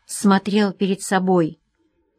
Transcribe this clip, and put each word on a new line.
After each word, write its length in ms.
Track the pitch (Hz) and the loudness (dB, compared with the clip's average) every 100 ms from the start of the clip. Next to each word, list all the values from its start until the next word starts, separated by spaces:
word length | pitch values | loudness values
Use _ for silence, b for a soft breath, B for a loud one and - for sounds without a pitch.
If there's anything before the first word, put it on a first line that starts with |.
| - | -18
смотрел 640 | - 208 196 196 208 202 | -2 2 2 2 0 0
перед 280 | - 196 190 | -2 -4 -4
собой, 600 | - 190 185 180 160 165 _ _ _ _ _ | -2 -2 2 2 0 -4 _ _ _ _ _